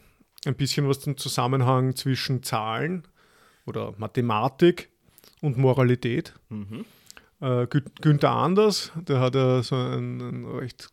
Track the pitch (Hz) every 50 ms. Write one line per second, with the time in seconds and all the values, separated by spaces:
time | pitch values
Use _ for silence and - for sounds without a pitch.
0 | _ _ _ _ _ _ _ - - 147 127 - 139 127 - 147 143 135 139 139
1 | - 147 135 - - 135 - - 123 123 135 135 123 127 131 127 131 131 123 -
2 | - 139 131 - - - 135 123 - - 127 110 107 110 110 120 139 160 185 175
3 | 151 _ _ _ _ _ _ _ _ _ _ _ _ - 107 110 107 107 101 101
4 | 110 107 - 127 120 117 110 104 117 139 - - 175 175 175 - - _ _ _
5 | _ _ _ _ _ - _ _ - 147 123 131 135 131 120 135 127 123 123 123
6 | - 120 117 156 - - - _ _ _ - 107 104 101 110 139 - _ _ _
7 | _ _ - - _ _ _ _ 147 131 123 123 123 - - 143 131 - _ -
8 | - 156 147 139 156 135 120 117 123 165 190 208 214 214 190 - - - - 160
9 | 180 - 139 127 127 127 127 139 131 127 127 127 120 - 135 127 127 127 127 123
10 | 123 120 123 123 123 120 123 123 120 117 117 127 131 123 - _ - -